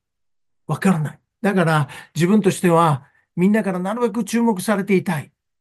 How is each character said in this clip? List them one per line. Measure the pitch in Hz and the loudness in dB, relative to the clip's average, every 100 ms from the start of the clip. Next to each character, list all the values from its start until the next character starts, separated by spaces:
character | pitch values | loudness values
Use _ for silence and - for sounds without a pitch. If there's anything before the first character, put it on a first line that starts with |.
| _ _ _ _ _ _ _ | _ _ _ _ _ _ _
わ | 151 | -2
か | 196 | 0
ら | 175 | 0
な | 147 | -2
い。 | - _ _ | -10 _ _
だ | 190 | -2
か | 196 | 0
ら、 | 165 156 143 - - | 2 2 -2 -8 -14
自 | - 175 | -2 2
分 | 214 | 2
と | 190 | 2
し | - | 0
て | 180 | 2
は | 165 165 143 - _ _ - | 4 4 0 -6 _ _ -2
み | 185 | 2
ん | |
な | 208 | 2
か | 202 | -2
ら | 180 | -4
な | 185 | -6
る | 226 | -4
べ | 240 | -4
く | 208 | -4
注 | 196 226 | -4 0
目 | 233 190 | 0 -2
さ | 180 202 | -2 -2
れ | |
て | 196 190 | 0 0
い | |
た | - 160 | 0 -6
い。 | - _ _ _ | -8 _ _ _